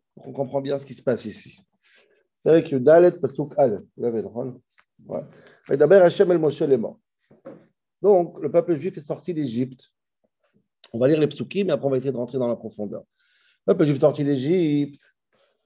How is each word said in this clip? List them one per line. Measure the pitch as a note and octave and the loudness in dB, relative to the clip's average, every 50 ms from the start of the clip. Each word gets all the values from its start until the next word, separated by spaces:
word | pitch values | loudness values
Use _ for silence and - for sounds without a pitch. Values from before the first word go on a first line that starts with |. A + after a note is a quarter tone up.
| _ _ _ | _ _ _
pour | - - | -20 -20
qu'on | C3+ B2+ | -16 -8
comprenne | C3 C#3 B2+ C#3 C#3 | -8 -8 -4 -4 -6
bien | C3+ C#3 C#3+ C#3 | -4 -4 -6 -6
ce | C#3 | -6
qui | - B2 | -12 -16
se | - | -8
passe | - C3+ A#2+ A2 - | -4 -4 -4 -4 -6
ici. | G#2+ G2 - - - - _ _ _ _ _ _ _ _ _ _ _ _ _ _ _ _ _ _ | -10 -12 -14 -16 -18 -20 _ _ _ _ _ _ _ _ _ _ _ _ _ _ _ _ _ _
Perek | - D#3+ E3 D#3+ D#3+ | 2 2 2 2 0
Yudalet, | C#3+ C3 B2 C#3 D#3 E3+ F3+ F3+ F3 | -4 0 4 6 6 8 6 6 4
Pasuk | F3 - B2+ - - C#3+ C#3+ - - | 2 -6 -8 -6 -6 -8 -6 0 0
Aleph. | C#3+ B2+ G#2 F#2 - _ _ - | 0 2 0 -2 -8 _ _ -8
Vous | A#2 | -6
l'avez, | A#2+ A2+ A2+ | -4 -4 -4
non ? | G2 G2 G#2+ A#2 C3+ C3 A#2 B2 _ _ _ _ _ _ _ _ _ - | -8 -8 -10 -10 -10 -10 -12 -16 _ _ _ _ _ _ _ _ _ -12
Ouais. | - - - - - - _ - _ _ _ - | -12 -12 -12 -12 -20 -20 _ -20 _ _ _ -4
Vayidaber | C#3 C#3 D3+ D3 F#3 G3 F3+ | 0 2 4 6 8 8 8
Hashem | F3 E3+ - G3+ F3 | 6 4 4 2 2
el | F3+ E3+ | 2 2
Moshe | D#3 D3+ C#3+ - | 2 0 0 -2
lemor. | E3 D3 C3+ A#2+ G#2+ - - _ _ _ _ _ _ _ _ _ _ - - - _ _ _ _ _ _ _ _ | 0 0 0 0 0 -6 -10 _ _ _ _ _ _ _ _ _ _ -20 -20 -20 _ _ _ _ _ _ _ _
Donc, | - G3 G#3 F3+ E3+ D#3 - - | 2 4 4 4 2 0 -6 -8
le | C#3 C#3+ | -8 0
peuple | D#3 E3+ E3 F3 E3+ | 0 0 0 0 -4
juif | C#3+ D3 F#3 F#3 - | -4 -4 -8 -10 -10
est | |
sorti | - - D#3 - - - F3+ | -10 -10 -12 -10 -8 -10 -8
d'Égypte. | D#3 D3 B2+ A2 A#2 C3 C3 C3 _ _ _ _ _ _ _ _ _ _ _ _ _ _ _ _ _ _ _ _ _ - _ | -6 -6 -6 -4 -4 -6 -6 -8 _ _ _ _ _ _ _ _ _ _ _ _ _ _ _ _ _ _ _ _ _ -20 _
On | - A#2 | -4 0
va | B2 C3+ | 2 2
lire | D#3+ D3+ | 2 2
les | D3+ C#3+ | 0 -2
psukim, | D3+ - B2+ B2+ - F#3 G3+ F#3 | -2 -8 -12 -8 -6 -4 -2 -2
mais | D3+ | -2
après, | A#2+ B2 C#3 | -2 -2 -2
on | |
va | C3+ C3 | -2 -2
essayer | C3 C#3 | -2 -4
de | C3 A#2 | -6 -6
rentrer | A#2+ A#2 - C3 | -8 -8 -6 -6
dans | B2 A#2+ | -4 -4
la | A#2 G#2 | -4 -6
profondeur. | - A2 G2 - G#2+ G2 F2+ E2 - _ _ _ _ _ _ _ _ _ _ _ _ | -8 -16 -12 -12 -12 -10 -10 -14 -16 _ _ _ _ _ _ _ _ _ _ _ _
Le | - G3 | -2 0
peuple | F3 D#3+ | 2 2
juif | D3 D3 | 0 0
est | B2+ | 2
sorti | D3 D3 C3 - D3 | 2 0 2 0 -2
d'Égypte. | C#3+ C#3+ C3+ B2 D3 F3 F#3+ E3+ D3+ D3 D3 C#3+ C#3+ C#3+ _ _ _ _ _ _ _ _ _ _ _ _ _ _ | -2 -2 -2 -2 -2 0 0 0 0 0 -2 -2 -4 -8 _ _ _ _ _ _ _ _ _ _ _ _ _ _